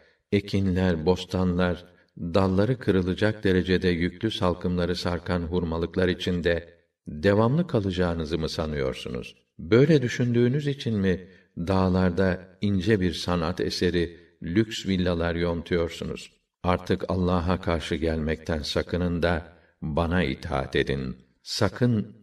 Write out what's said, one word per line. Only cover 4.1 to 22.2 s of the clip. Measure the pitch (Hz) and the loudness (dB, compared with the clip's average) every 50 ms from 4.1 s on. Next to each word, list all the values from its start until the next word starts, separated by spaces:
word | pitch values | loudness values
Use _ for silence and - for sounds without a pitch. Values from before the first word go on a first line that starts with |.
| - - - 113 | -2 -2 -4 -4
salkımları | - - - 90 87 - - 90 90 87 87 87 87 | -2 0 0 0 0 0 -2 -2 0 0 0 -2 -2
sarkan | - - 92 87 82 - - 90 87 | -2 -2 -2 -4 -4 -2 -2 -2 -2
hurmalıklar | 85 80 90 90 87 82 80 82 85 85 - 92 92 | -2 -2 -2 -2 -2 -2 -2 -2 -4 -2 0 0 0
içinde | 90 90 90 - 92 90 87 78 87 85 82 85 82 - _ _ _ _ _ _ | 2 0 0 -2 -2 -2 0 0 0 0 -2 -4 -8 -16 _ _ _ _ _ _
devamlı | - - 76 76 98 101 104 113 117 135 165 175 | -12 -6 0 2 4 6 6 4 4 2 0 0
kalacağınızı | - - 117 98 98 90 92 90 87 85 82 80 73 85 | 0 0 0 0 0 0 0 0 0 0 -2 -4 -4 -2
mı | 80 80 76 | -2 -2 -2
sanıyorsunuz? | - - 80 78 76 71 67 65 - - - - 62 62 - - - _ _ _ _ - | -4 -4 -4 -4 -2 -2 -2 -4 -4 -6 -8 -10 -10 -10 -10 -12 -16 _ _ _ _ -14
Böyle | - 82 107 123 143 151 160 143 | 0 4 4 6 6 6 6 4
düşündüğünüz | 123 117 - - 123 120 120 120 120 120 127 151 147 | 4 0 -2 -2 0 2 2 4 4 4 2 0 -2
için | 147 139 139 - 120 110 | -4 -4 -4 -4 -2 0
mi | 101 98 95 90 92 - - - - _ _ - | 2 2 2 2 0 -4 -10 -20 -20 _ _ -10
dağlarda | - 85 80 95 95 95 92 90 92 92 90 85 95 95 92 87 92 92 95 - _ | -6 -2 0 2 4 4 4 4 4 4 2 2 2 2 2 0 -2 -6 -12 -8 _
ince | - 101 101 95 87 104 113 98 | -2 0 0 2 2 2 2 4
bir | 92 90 80 | 2 0 -2
sanat | - - 90 87 87 80 80 87 - | -2 -2 -2 0 0 0 -2 -2 -2
eseri, | - 87 - - 95 87 85 87 85 85 85 82 - _ _ _ - | -2 -4 -2 0 0 2 2 2 0 -2 -4 -12 -20 _ _ _ -8
lüks | 82 85 104 113 110 - - - | -2 0 0 0 0 -4 -6 -4
villalar | 95 95 90 90 90 87 85 82 85 82 | -2 0 0 0 0 0 0 0 -2 -2
yontuyorsunuz? | 85 85 85 85 82 76 - 92 85 85 82 - - - - - - - - _ _ _ _ _ _ - | 0 -2 -2 -2 -4 -4 -2 -2 0 0 -2 -4 -8 -10 -10 -10 -10 -14 -18 _ _ _ _ _ _ -2
Artık | 90 90 90 90 - 92 90 - | 0 0 0 0 -2 -2 -2 -2
Allah'a | - 87 92 90 87 90 90 82 92 90 90 | -2 -2 0 0 2 0 0 0 0 -2 -2
karşı | - 85 85 80 - - 87 | 0 -2 -2 -2 -2 -4 -4
gelmekten | 73 78 80 80 80 76 78 80 76 - - 85 78 | -2 -2 -2 -2 -2 -2 -2 -4 -4 -4 -4 -4 -4
sakının | 73 - - 82 76 - - 85 90 87 87 85 78 | -4 -4 -4 -4 -2 -2 -2 -2 -2 -2 -2 0 0
da | 85 87 80 85 82 85 _ _ _ _ _ | 0 0 -2 -4 -8 -16 _ _ _ _ _
bana | - 80 73 80 85 80 85 92 85 | -8 -4 -2 0 0 0 2 0 0
itaat | 67 62 - - 82 78 67 65 65 - | 0 -2 -4 -6 -4 -4 -4 -2 0 0
edin. | 76 67 69 67 69 65 65 - - _ _ _ _ - | 0 0 0 -2 -4 -4 -6 -10 -12 _ _ _ _ -14
Sakın | - - - 113 95 - - 123 123 120 107 - - - - | -10 -4 -2 0 0 0 0 0 2 2 0 -2 -4 -8 -6